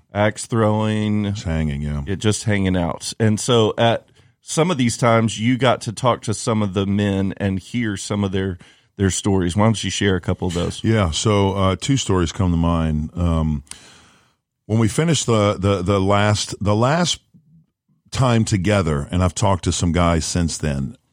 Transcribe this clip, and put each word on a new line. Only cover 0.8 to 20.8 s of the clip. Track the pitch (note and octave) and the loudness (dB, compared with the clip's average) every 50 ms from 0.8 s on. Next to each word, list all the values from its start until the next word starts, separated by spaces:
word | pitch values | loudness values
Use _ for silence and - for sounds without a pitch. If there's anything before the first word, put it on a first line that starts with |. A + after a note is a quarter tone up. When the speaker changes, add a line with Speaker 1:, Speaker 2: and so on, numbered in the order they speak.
| G#2+ G#2+ A2 G#2+ G#2+ G#2+ G#2 G#2+ G#2 | 0 -2 -2 -2 -2 -2 0 0 -2
Speaker 2:
Just | G2+ G2+ G#2+ - | -2 -4 -4 -4
hanging, | F2 D#2+ D#2+ D#2+ D2+ C#2+ C#2+ | -2 -2 -2 -2 -2 -2 -4
yeah. | D2 D2 D2 D2 C#2 | -4 -4 -4 -6 -6
Speaker 1:
It, | E2 G2 | -6 -6
just | D#2 - G#2+ G#2 - - | -2 0 0 0 0 -2
hanging | G#2+ G#2 G2 F#2+ F#2 F#2 | -2 -2 0 0 0 0
out. | F#2 E2+ E2 - - - - - - | 0 -2 -2 -4 -6 -10 -10 -4 0
And | A2+ A2 G#2+ G2+ | 0 2 0 0
so | - - B2 A#2 A2 G#2 - | 0 2 4 4 4 2 2
at – | - A#2 A#2 A2 - - _ _ _ _ _ _ _ | 2 2 2 0 -2 -6 _ _ _ _ _ _ _
some | _ - - D#3+ D#3 F#3 | _ -6 -2 0 0 0
of | F3+ | 0
these | B2+ B2+ A#2 - | 0 0 0 0
times, | - - A#2 A2+ A2+ A2 G#2+ - G#2 | 2 2 4 4 4 4 2 0 -2
you | A2 A#2+ C3 | 0 0 0
got | A#2 C3 B2 - - | 2 2 2 2 0
to | - A#2 | -2 -8
talk | G2 - - B2 G#2+ - - | -6 -2 0 0 0 0 -2
to | - G2+ | -6 -6
some | - - B2+ A2 G#2+ | -4 -2 -2 -2 0
of | G#2 G2+ F2+ | -2 -2 -2
the | G2+ G2 | -2 0
men | G2 G2 G#2 G#2 G2+ G2 G2 G2 G2 - | 0 0 0 0 0 0 0 -2 -2 -4
and | - G2+ G2 F#2+ F#2 | -2 -2 -2 -2 -4
hear | - - - B2 A#2+ G#2+ G2 | -6 -6 -6 -4 -4 -4 -4
some | F#2 - - A2 G2+ G2+ | -6 -6 -4 -2 -2 -2
of | F#2+ | -2
their, | F#2 F#2+ F#2+ G2 F2+ - - - _ _ _ _ _ | -2 -2 -2 -4 -6 -8 -12 -20 _ _ _ _ _
their | - G2 F#2+ | 0 0 0
stories. | - - - G#2 F#2+ F#2+ F2 F2 E2 | 0 0 0 0 2 2 2 0 2
Why | G#2+ G#2 | 2 2
don't | A2+ A2 - - | 2 2 0 -2
you | F#2+ | -4
share | - - G2+ G2+ F#2+ | -2 0 0 2 0
a | F2 | 0
couple | - - F2 - F#2+ | 0 -2 -4 -2 -2
of | F#2 E2+ | -4 -2
those? | F2 E2+ E2+ - - - | -2 -4 -4 -4 -4 0
Speaker 2:
Yeah, | A2+ A2 A2 G2 E2 | 0 2 2 2 0
so, | D2+ - - A2+ G#2 G2+ G2 F#2+ - | 0 0 0 2 2 4 2 2 2
uh, | G2 F#2+ F#2+ F#2 F2+ | 0 0 0 0 0
two | - - C#3 | 0 0 0
stories | B2+ - - G2 F2+ F2 E2 | 0 0 0 0 0 0 0
come | - - F#2+ F2+ | -2 -2 0 0
to | E2+ | 2
mind. | E2 E2+ E2+ E2+ E2 E2 D#2+ D2+ D2+ D#2 - - | 2 2 2 2 0 0 0 -2 -2 -4 -4 -4
Um, | E2+ F2 E2+ E2 D#2+ D#2+ D#2 D2+ C#2+ - - - - - - - - - _ _ _ _ _ _ _ _ _ _ _ _ | -2 0 0 0 0 0 0 -2 -4 -6 -12 -18 -20 -20 -20 -20 -20 -20 _ _ _ _ _ _ _ _ _ _ _ _
when | - G#2+ A#2 | -2 0 2
we | A2+ | 2
finished | A2 - - D#3+ E3+ D3+ - - | 2 0 0 0 0 0 0 0
the, | - A2+ G#2+ G2+ G#2 G#2 - | 0 2 2 2 2 2 2
the, | F2+ G2+ G2+ F#2 F2 | 0 0 0 0 0
the | F#2 G2+ G2 | 0 2 2
last, | F#2+ G2 G2+ G2+ G#2 G#2+ G#2 - - - - - | 2 2 2 2 4 2 0 0 -2 -6 -8 -4
the | G2+ G2+ G#2 | -2 0 0
last | G#2+ A#2 C3 D#3 E3+ F3+ D3 - - _ _ _ - _ _ - - _ _ _ _ _ _ _ _ _ _ | 2 2 0 0 0 0 -2 -4 -6 _ _ _ -20 _ _ -20 -20 _ _ _ _ _ _ _ _ _ _
time | - - C3+ B2 A#2 A2+ A2 | -2 0 2 2 4 2 2
together, | - A2 G2 E2+ G#2 G#2 G2+ E2+ D#2+ D2+ C#2+ C#2 - | 2 0 0 2 2 2 2 2 0 -2 -2 -4 -2
and | F2+ F2+ F#2 | 0 0 0
I've | F2+ - | 0 0
talked | - G#2+ G2 G2 F2+ - | 0 0 2 2 0 0
to | F#2 | -2
some | F2 - F2+ F2 | -2 0 0 0
guys | D#2+ F2 F2 E2+ E2+ E2 E2 | 2 2 2 2 2 0 0
since | - - F2+ E2+ D#2 - | -2 -2 0 0 -2 -2
then, | - - D2+ C#2+ C#2 | -4 -4 -4 -2 -2